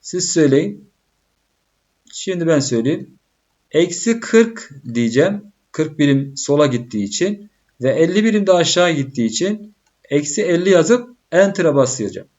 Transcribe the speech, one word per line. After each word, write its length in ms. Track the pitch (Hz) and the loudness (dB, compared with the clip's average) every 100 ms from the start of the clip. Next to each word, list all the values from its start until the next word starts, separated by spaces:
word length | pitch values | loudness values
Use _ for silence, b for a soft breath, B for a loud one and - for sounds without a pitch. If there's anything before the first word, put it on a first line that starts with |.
Siz 320 | - 180 - | -8 -6 -2
söyleyin. 580 | 170 151 135 190 - - _ _ _ _ _ _ _ _ _ _ _ _ | 2 4 4 0 -8 -18 _ _ _ _ _ _ _ _ _ _ _ _
Şimdi 340 | - - 180 165 | -12 -6 -4 0
ben 140 | 156 | 0
söyleyeyim. 580 | 135 117 117 170 - _ _ _ _ _ _ | 2 -2 -2 -4 -8 _ _ _ _ _ _
Eksi 500 | 151 175 175 - 233 | 0 0 0 -2 -4
kırk 500 | - 220 226 226 - - - | 2 4 4 0 -18 -18 -8
diyeceğim. 580 | 117 117 117 175 202 - _ _ | -2 0 2 2 0 -10 _ _
Kırk 260 | - 156 - | -6 -6 0
birim 380 | 147 139 139 - | 2 2 -2 -10
sola 300 | - 143 147 | -2 0 0
gittiği 380 | 120 - 107 | -4 -6 -6
için 460 | 101 - 180 208 - _ _ _ | -6 -4 -4 -4 -12 _ _ _
ve 80 | 247 | -2
elli 340 | - 165 190 | 2 2 2
birim 220 | 220 214 190 | 0 0 2
de 60 | |
aşağı 400 | 180 170 - 175 | 2 2 2 2
gittiği 340 | 156 131 127 117 | 0 -4 -4 -4
için 480 | 113 180 214 - _ _ _ _ | -2 -4 -4 -10 _ _ _ _
eksi 320 | 143 147 - | -4 -2 -4
elli 280 | 190 170 180 | 0 0 4
yazıp 460 | 185 160 240 240 _ _ | 4 4 0 0 _ _
enter'a 420 | 170 196 196 165 | 2 2 2 0
basacağım. 540 | 139 127 - 101 92 - | 2 0 0 -6 -8 -18